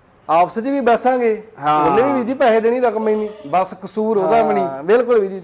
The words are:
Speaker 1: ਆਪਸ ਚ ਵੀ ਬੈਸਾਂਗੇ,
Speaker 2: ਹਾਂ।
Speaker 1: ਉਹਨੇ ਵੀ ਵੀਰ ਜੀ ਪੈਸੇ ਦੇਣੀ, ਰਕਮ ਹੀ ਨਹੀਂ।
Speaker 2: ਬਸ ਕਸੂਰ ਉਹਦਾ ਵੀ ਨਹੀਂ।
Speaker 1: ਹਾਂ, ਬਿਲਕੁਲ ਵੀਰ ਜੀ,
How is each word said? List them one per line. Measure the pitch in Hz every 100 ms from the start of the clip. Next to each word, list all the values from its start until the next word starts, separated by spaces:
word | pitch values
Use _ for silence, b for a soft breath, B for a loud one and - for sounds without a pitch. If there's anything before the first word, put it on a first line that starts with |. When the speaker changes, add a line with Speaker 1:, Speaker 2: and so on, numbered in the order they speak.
| _ _ -
Speaker 1:
ਆਪਸ | 160 175 226
ਚ | 233
ਵੀ | 277
ਬੈਸਾਂਗੇ, | 233 233 247 254 240 214 - -
Speaker 2:
ਹਾਂ। | 139 151 151
Speaker 1:
ਉਹਨੇ | -
ਵੀ | 269
ਵੀਰ | 269
ਜੀ | 226
ਪੈਸੇ | 269 262 220
ਦੇਣੀ, | 220 247
ਰਕਮ | 247 220 220
ਹੀ | 214
ਨਹੀਂ। | 214 208 143
Speaker 2:
ਬਸ | 170 185
ਕਸੂਰ | - 190 - 220 220
ਉਹਦਾ | 190 226
ਵੀ | 226
ਨਹੀਂ। | -
Speaker 1:
ਹਾਂ, | - 135
ਬਿਲਕੁਲ | 156 233 233 240
ਵੀਰ | 196
ਜੀ, | 190